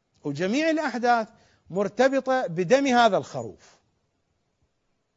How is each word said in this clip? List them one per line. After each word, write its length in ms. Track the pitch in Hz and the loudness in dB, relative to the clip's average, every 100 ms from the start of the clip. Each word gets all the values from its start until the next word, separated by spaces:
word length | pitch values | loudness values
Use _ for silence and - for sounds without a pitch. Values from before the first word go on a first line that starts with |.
| _ _ | _ _
وجميع 460 | 147 143 185 247 320 | -10 -6 -4 -2 -2
الأحداث 580 | 320 311 247 240 233 220 _ _ _ - | -2 -4 -4 0 0 -2 _ _ _ -10
مرتبطة 760 | 170 196 - 262 269 262 262 202 | -4 -4 2 2 2 0 -2 -2
بدم 400 | 165 180 254 277 | -4 2 2 4
هذا 300 | 240 233 185 | 4 4 2
الخروف. 600 | 135 139 113 85 _ _ _ _ _ _ _ _ _ _ _ _ _ _ _ | -2 -10 -12 -14 _ _ _ _ _ _ _ _ _ _ _ _ _ _ _